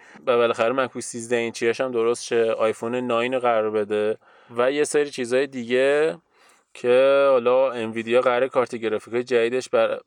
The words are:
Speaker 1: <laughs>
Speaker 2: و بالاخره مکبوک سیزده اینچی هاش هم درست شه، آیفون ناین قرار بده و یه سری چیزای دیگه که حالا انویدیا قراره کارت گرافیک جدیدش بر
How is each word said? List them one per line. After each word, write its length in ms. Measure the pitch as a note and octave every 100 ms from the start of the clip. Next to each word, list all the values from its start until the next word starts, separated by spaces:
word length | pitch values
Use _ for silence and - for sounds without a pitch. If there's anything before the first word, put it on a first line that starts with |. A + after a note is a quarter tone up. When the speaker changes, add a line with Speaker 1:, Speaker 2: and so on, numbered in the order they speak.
| -
Speaker 1:
<laughs> 200 | - -
Speaker 2:
و 100 | A#2+
بالاخره 360 | A#2 A#2 A#2
مکبوک 300 | C3+ B2+ B2
سیزده 340 | - A#2+ A#2 A#2+
اینچی 300 | A#2 - A#2
هاش 140 | A2+
هم 100 | C3
درست 340 | A#2+ A2+ A#2+
شه، 280 | - A#2 A2+ A2
آیفون 360 | A2+ G#2+ A#2
ناین 440 | B2 B2 A#2 A#2+ C3
قرار 320 | B2 A2+ G#2+
بده 480 | G#2+ G#2 G#2+ G#2+ A2 _ _ - A#2
و 160 | B2
یه 120 | D3
سری 260 | D3+ D3+ D3
چیزای 360 | C#3 A#2+ B2+ C#3
دیگه 720 | C3+ A#2 B2 C3+ D3 D#3+ E3+ _ _ _ _ _
که 520 | - B2 B2+ C3+ C#3 C#3
حالا 420 | C3 A#2+ C3 C3
انویدیا 480 | A#2+ A2+ A2+ A2+ A#2+
قراره 280 | B2+ B2 C3
کارت 260 | C3+ A#2 A#2
گرافیک 380 | A2 G#2 -
جدیدش 540 | A#2 B2 A#2+ A#2 B2+ -
بر 320 | A#2+ G#2+ A2